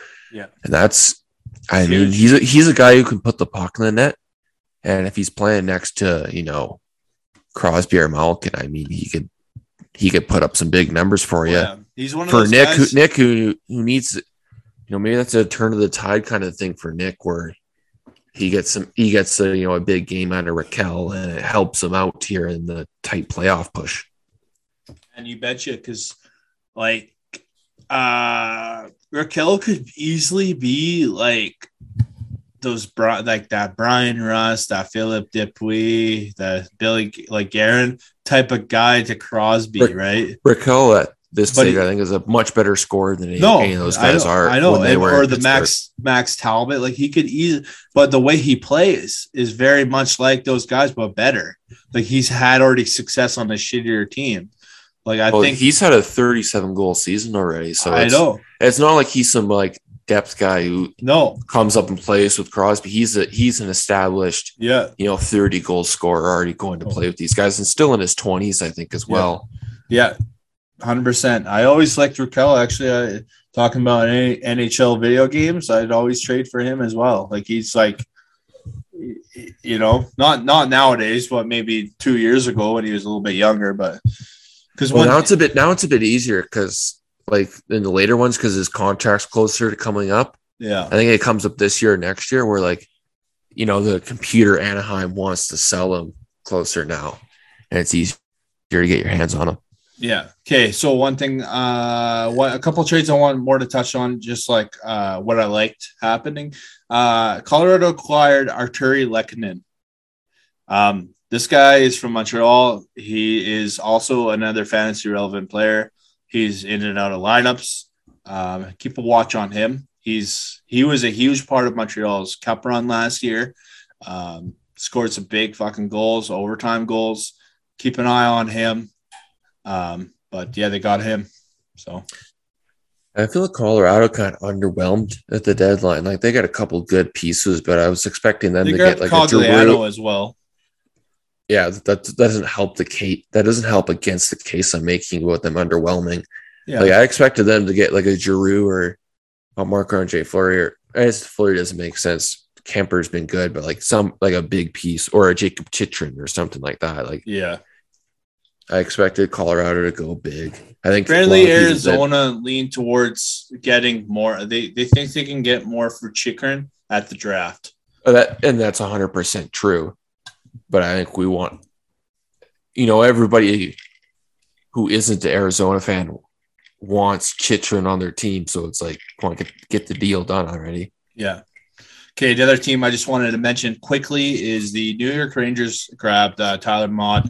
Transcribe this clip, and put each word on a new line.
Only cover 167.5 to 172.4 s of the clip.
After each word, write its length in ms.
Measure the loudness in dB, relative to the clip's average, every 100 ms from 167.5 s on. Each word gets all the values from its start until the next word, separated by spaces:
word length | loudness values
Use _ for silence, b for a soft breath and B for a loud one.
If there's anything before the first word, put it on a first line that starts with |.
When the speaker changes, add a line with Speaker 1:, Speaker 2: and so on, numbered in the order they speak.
| -12 -20 _ _ _ 6
Speaker 2:
Oh, 60 |
that, 300 | 6 6 0
and 140 | 0 0
that's 200 | -2 -2
a 80 | -6
hundred 200 | -4 -4
percent 440 | -4 -6 -6 -10
true. 440 | -2 0 0 -2 -12 _ _ -20 _ _ -20 -2
But 120 | 0
I 120 | 0
think 220 | -2 -4 -4
we 80 | -2
want, 400 | -2 -6 -10 _ _ _ _ _ _ _ _